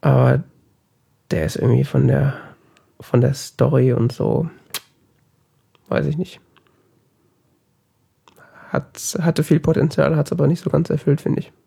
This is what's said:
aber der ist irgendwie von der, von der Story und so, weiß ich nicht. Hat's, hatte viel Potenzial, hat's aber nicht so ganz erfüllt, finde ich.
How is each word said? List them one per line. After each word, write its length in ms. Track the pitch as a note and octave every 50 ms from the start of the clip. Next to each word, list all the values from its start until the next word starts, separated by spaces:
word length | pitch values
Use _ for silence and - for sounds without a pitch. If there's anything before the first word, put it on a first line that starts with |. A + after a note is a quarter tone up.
aber 420 | - D3 C3+ B2+ C3 B2+ B2+ C#3 F3 - _ _ _ _ _ _ _ _ _ _ _ _ _ _ _ _
der 140 | - F2 D#2
ist 120 | - -
irgendwie 280 | - - A#2+ A#2+ B2+ C3+
von 240 | C#3 - - - B2+
der, 240 | C2+ C#2 C#3 C#3 - - - - - _ _ _ _ _ _ _ _ _
von 200 | - - - B2
der 140 | B2 C3 C#3
Story 580 | - - - _ - B2+ C3 D3+ C3 B2+ C3 A#2+
und 200 | - A2+ A#2+ C3
so, 360 | - - G#2 A2+ - E3 D#3+ - - _ _ - - _ _ _ _ _ _ _ _ _ _ _ _ _ _ _ _ _ _ _ _ _ _
weiß 180 | - - -
ich 100 | D3 D3+
nicht. 240 | D#3 F#3 - - - _ _ _ _ _ _ _ _ _ _ _ _ _ _ _ _ _ _ _ _ _ _ _ _ _ _ _ _ _ _ _ _ _ _ _ _ _ _ _ _ - _ _ - - -
Hat's, 480 | - - - _ _ - - - - -
hatte 240 | D#3+ E3+ E3 - D#3
viel 160 | - D#3 C#3+
Potenzial, 560 | - - D#3+ - C#3+ D#3+ - - D3+ - E3
hat's 160 | D3+ D3 - -
aber 140 | E3+ D3
nicht 160 | C#3+ E3+ E3+ -
so 60 | -
ganz 180 | - D3+ E3+ -
erfüllt, 300 | - D3 - - C#3+ D3
finde 200 | - - - -
ich. 120 | - - _ _ _